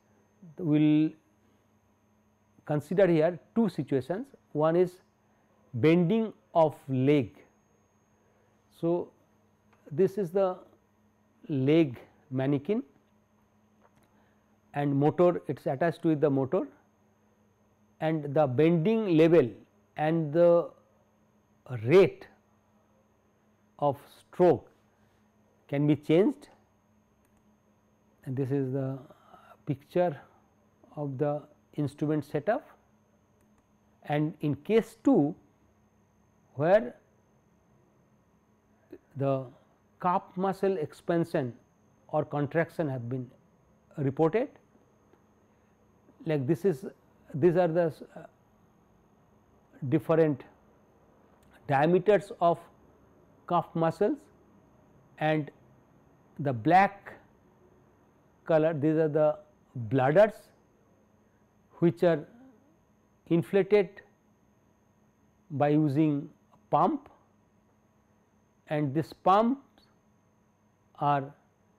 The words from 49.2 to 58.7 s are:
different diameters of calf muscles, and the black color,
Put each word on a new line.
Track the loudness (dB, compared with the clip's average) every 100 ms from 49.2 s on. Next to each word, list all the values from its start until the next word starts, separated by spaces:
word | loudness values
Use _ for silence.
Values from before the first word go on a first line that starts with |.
| _ _ _ _ _ -12 -4
different | -4 0 2 2 0 -8 _ _ _ _ _ _ _ _ _ _ -14 -4
diameters | 0 2 2 2 0 0 -4
of | -2 -2 -6 _ _ _ _ _ _ _ -4
calf | -4 -4 -2
muscles, | -2 0 -2 -2 -10 _ _ _ _ _ _ _ _ -4
and | -2 -2 -4 -12 _ _ _ _ _ _ _ -8
the | -6
black | -4 2 4 4 -2 -20 -20 _ _ _ _ _ _ _ _ _ _ _ _ -2
color, | 0 0